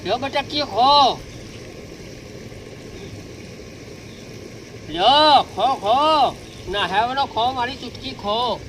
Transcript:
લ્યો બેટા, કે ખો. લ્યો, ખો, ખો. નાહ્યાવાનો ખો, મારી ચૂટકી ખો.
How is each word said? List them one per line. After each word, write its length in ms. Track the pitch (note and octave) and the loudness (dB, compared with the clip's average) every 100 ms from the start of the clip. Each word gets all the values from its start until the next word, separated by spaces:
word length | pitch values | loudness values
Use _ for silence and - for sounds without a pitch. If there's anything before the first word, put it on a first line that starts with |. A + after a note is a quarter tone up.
લ્યો 140 | F3 A#3 | -2 -2
બેટા, 240 | C4 C#4 | 0 -2
કે 200 | C4+ D4 | -2 -4
ખો. 580 | C#4+ - B3+ C#4+ B3+ - - - - - - - - - - - - - - - - - - - - - - - - - - - - - - - - - - - - - - | -2 4 6 8 6 2 -8 -14 -14 -14 -14 -16 -16 -16 -16 -16 -16 -14 -14 -14 -14 -16 -14 -14 -14 -14 -14 -14 -16 -16 -16 -16 -16 -16 -16 -16 -16 -14 -14 -16 -16 -16 -8
લ્યો, 560 | D#3+ G3+ C#4+ D#4 C4+ - - | 4 6 8 8 6 4 0
ખો, 60 | |
ખો. 760 | A3+ C4 G3 B3 D4+ D#4 A#3 - - - - | 0 2 2 4 6 6 4 0 -16 -14 -6
નાહ્યાવાનો 540 | G3+ F3+ F#3+ A#3+ C4 C4 | -2 0 2 0 0 -2
ખો, 260 | - A#3+ | 0 0
મારી 240 | C4 A#3+ C#4 | 0 -4 -4
ચૂટકી 360 | A#3+ - C4+ | -12 -10 -12
ખો. 480 | G#3 G3+ G#3+ B3 E3+ | -8 -2 0 0 -2